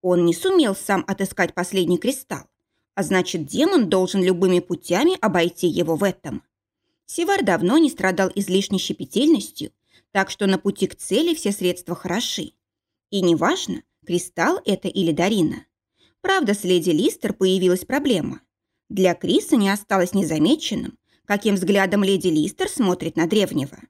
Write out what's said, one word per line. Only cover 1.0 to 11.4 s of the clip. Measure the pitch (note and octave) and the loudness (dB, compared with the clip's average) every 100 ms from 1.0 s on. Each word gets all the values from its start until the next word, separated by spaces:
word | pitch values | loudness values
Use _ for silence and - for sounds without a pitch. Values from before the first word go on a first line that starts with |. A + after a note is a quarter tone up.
| - | -2
отыскать | F#3+ F#3+ - F3 | -4 -4 -2 -2
последний | - F3+ G3 E3+ F3 | -2 -4 -2 0 0
кристалл, | - - - F3 - _ _ _ _ - | 0 -4 -10 -14 -14 _ _ _ _ -8
а | |
значит, | G3 F#3+ - F3+ D3 | 0 0 0 -6 -6
демон | G3 D#4+ F#4 G3+ | 0 2 2 2
должен | F#3+ F#3 G3+ | 2 0 2
любыми | F#3 F3+ F#3 F3+ | 2 2 2 2
путями | F3+ E3+ - F3 D#4 F#4 | 0 -8 -2 2 2 2
обойти | A3 F3 E3+ - F3+ | 0 2 0 0 0
его | E3+ D#3+ D#3+ | 0 -2 0
в | |
этом. | G3+ - D#3 A#2 _ _ _ _ _ _ _ | 0 -2 -10 -12 _ _ _ _ _ _ _
Севар | - E4+ G4 | -6 -2 0
давно | G3+ E3+ F3 C#4+ | 0 0 2 4
не | D4+ | 2
страдал | - F#3+ F#3+ F#3+ | 2 -2 0 -2
излишней | G3+ G3+ F#3 G3 F#3+ | -2 0 0 0 -4
щепетильностью – | - - C#3+ G3 D4 C#4 - - D3+ _ _ _ _ | -4 -8 -4 0 2 2 0 -12 -14 _ _ _ _
так | G3 F#3+ | -2 -2
что | - G3 | -2 0
на | F#3+ | 0
пути | G3 G3 F#3+ | -2 -2 -6
к | - | -6
цели | - G3+ E4+ | -4 0 0
все | D#4 | -2